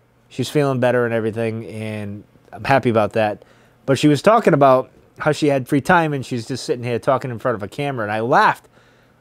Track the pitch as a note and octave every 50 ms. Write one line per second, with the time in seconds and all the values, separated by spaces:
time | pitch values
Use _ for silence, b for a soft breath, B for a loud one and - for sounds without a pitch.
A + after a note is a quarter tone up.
0 | _ _ _ _ _ _ - - B2+ - - D3+ C#3+ C#3 C3 B2 B2 B2 A#2+ B2
1 | A#2+ A#2 A#2 A#2 A2 A2+ G2+ A2+ A#2 A2+ A2 A2+ A2+ E2 G#2+ G#2+ A2 A2 G#2+ G#2+
2 | G#2 G2+ G2+ G#2 - _ _ _ _ _ - - G#2+ - C#3 C3+ - B2+ A2 A2+
3 | G#2+ G2+ - A2+ G#2+ G#2 G#2 F#2+ - b b b b b b b b - C3+ B2+
4 | - D3+ D3 C3 - G3+ A3 A#3 A3 G3+ E3 C#3+ C#3+ C3+ C3 C3 C3 - _ _
5 | _ _ _ - - D#3 D3+ - D#3+ C#3+ C#3 C#3 B2+ - - C#3+ B2 - F#3 E3+
6 | E3 D#3 D3 C#3 A#2 - C3 A#2+ A2 - C3+ A#2+ - - D3 A#2+ A#2 B2 A#2+ A2+
7 | - - C3+ B2 - C3 A#2+ A2 - C3 A#2+ G2+ G#2 F#2+ - - C#3+ C#3+ C3+ B2
8 | A2 G#2 G#2 A2 A2+ A#2+ D3 F#3 G#3+ F#3+ C#3 - _ _ b b b b b b
9 | b b b b